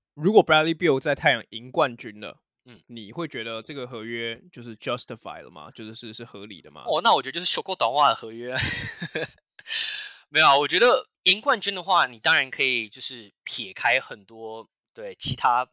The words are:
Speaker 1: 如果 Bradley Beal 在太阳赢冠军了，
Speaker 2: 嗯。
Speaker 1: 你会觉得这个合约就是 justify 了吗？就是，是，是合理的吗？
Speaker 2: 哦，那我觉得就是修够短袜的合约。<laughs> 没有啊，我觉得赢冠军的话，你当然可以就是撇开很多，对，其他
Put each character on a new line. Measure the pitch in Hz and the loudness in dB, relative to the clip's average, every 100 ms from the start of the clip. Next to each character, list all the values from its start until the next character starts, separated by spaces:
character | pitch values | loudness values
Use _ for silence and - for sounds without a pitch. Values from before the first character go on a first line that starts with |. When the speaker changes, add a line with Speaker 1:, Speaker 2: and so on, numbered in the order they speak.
| _ | _
Speaker 1:
如 | - 160 | -2 6
果 | 214 165 | 6 6
Bradley | 156 160 | 4 4
Beal | 160 175 135 | 0 2 2
在 | 151 139 | 0 0
太 | 151 | 2
阳 | 120 - | 2 -2
赢 | 110 123 | -18 -6
冠 | - 135 117 | 0 0 -2
军 | 120 104 | -14 -14
了， | 101 - _ _ | -16 -16 _ _
Speaker 2:
嗯。 | _ 107 _ | _ -20 _
Speaker 1:
你 | 117 104 | -16 -12
会 | 120 165 | -8 -8
觉 | 123 | -8
得 | 113 113 | -8 -8
这 | 113 | -10
个 | 143 123 | -12 -10
合 | 120 113 | -10 -8
约 | 117 117 117 180 | -6 -6 -8 -14
就 | - | -18
是 | 120 110 | -16 -10
justify | 135 123 - 117 92 78 | -6 -6 -8 -14 -12 -14
了 | 65 | -16
吗？ | 82 76 | -18 -18
就 | - | -16
是， | 110 | -16
是， | 110 117 | -14 -16
是 | 110 | -14
合 | 117 101 107 | -16 -16 -18
理 | 90 | -18
的 | 76 | -20
吗？ | 73 - | -14 -2
Speaker 2:
哦， | 156 | 2
那 | 220 | 4
我 | 165 | 4
觉 | 127 | 2
得 | |
就 | 165 | -4
是 | 175 | -2
修 | - | -2
够 | 175 185 | -4 -2
短 | 117 | 0
袜 | 139 143 | 4 4
的 | 113 | 2
合 | 113 | -4
约。 | 113 123 127 | -12 -6 -2
<laughs> | - - - - 170 156 156 _ _ - - - - - - - _ | -2 -4 -8 -10 -8 -8 -8 _ _ -20 -6 -4 -4 -6 -12 -16 _
没 | 151 | 4
有 | 156 | 8
啊， | 139 | 8
我 | 143 | 4
觉 | 170 | 4
得 | 240 208 - _ | 6 6 0 _
赢 | 180 196 | 0 2
冠 | 277 226 | 2 0
军 | 196 196 | 0 -4
的 | |
话， | 170 180 135 | 2 4 4
你 | 117 | 0
当 | 160 | 2
然 | 160 131 | 2 2
可 | - | -2
以 | 135 120 110 | 0 0 -4
就 | - | -8
是 | - 127 101 _ | -8 -8 -16 _
撇 | - - 101 | -8 -8 -8
开 | 95 120 127 | -2 0 0
很 | - 113 | -2 -14
多， | 98 113 113 113 107 _ _ | -16 -16 -14 -14 -16 _ _
对， | - 104 95 | -16 -14 -4
其 | - - | -4 0
他 | 131 123 127 | 2 2 -2